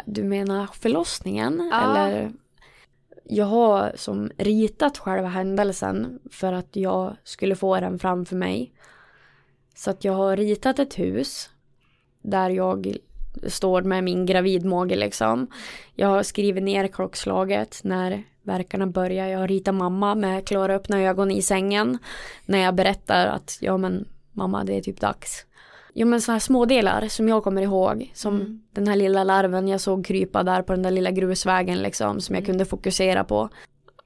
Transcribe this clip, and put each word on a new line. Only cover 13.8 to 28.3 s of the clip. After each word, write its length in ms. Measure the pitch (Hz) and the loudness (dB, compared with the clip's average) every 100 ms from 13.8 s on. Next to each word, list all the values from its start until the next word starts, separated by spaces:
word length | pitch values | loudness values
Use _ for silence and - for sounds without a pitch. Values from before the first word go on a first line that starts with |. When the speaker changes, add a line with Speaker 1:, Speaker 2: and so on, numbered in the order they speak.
Speaker 1:
med 220 | 185 185 | 2 0
min 220 | 185 180 180 | 0 0 2
gravidmage 680 | 185 185 180 185 180 180 185 | 2 4 2 2 0 0 0
liksom. 500 | 104 - 110 123 127 - - - - | 0 0 0 2 -2 -8 -16 -18 -10
Jag 140 | - 202 | 0 2
har 160 | 196 | 2
skrivit 400 | 196 - 202 190 | 0 0 0 2
ner 240 | 196 196 190 | 0 0 0
klockslaget 920 | 190 185 - 202 185 190 202 214 - | -2 -6 -4 -2 0 0 0 -4 -6
när 400 | 196 185 185 202 214 _ | -4 -2 -2 -4 -8 _
verkarna 440 | 202 185 180 196 190 | -6 -4 -4 -4 -2
börjar. 400 | 180 185 185 190 | 0 -2 -2 -2
Jag 120 | 190 | -2
har 80 | 185 | 0
ritat 280 | 190 190 190 | 0 0 0
mamma 400 | 180 185 202 208 | 0 0 0 2
med 320 | 196 190 - | 0 -2 -2
klara 280 | 196 190 196 | 0 2 0
öppna 260 | 196 196 | 0 2
ögon 300 | 190 185 196 | 2 2 0
i 100 | 196 | 0
sängen 560 | 185 190 196 202 226 247 - - - - - | 0 0 2 0 0 -2 -8 -14 -16 -12 0
när 140 | 196 | 2
jag 160 | 185 180 | 4 4
berättar 520 | 190 196 - 180 185 | 2 0 0 2 2
att, 300 | - - - | 0 -8 -6
ja 160 | 190 190 | -2 0
men 300 | 185 185 208 - _ | 0 -4 -8 -16 _
mamma, 320 | 208 190 202 | -6 -4 -2
det 100 | 196 - | -2 -4
är 40 | |
typ 180 | - 185 | -4 -4
dags. 440 | - - - - - - - - - - | -4 -4 -10 -14 -16 -20 -20 -20 -10 0
Ja, 80 | 226 | 2
men 160 | 233 | 2
så 100 | 226 | 2
här 80 | 226 | 0
små 260 | - 262 240 | 2 4 6
delar 420 | 262 196 208 214 | 4 4 2 -2
som 220 | - 220 | 0 2
jag 140 | 220 | 4
kommer 180 | 202 190 | 2 0
ihåg, 500 | 196 190 185 214 - | 2 2 2 0 -6
som 220 | - 208 | -8 -2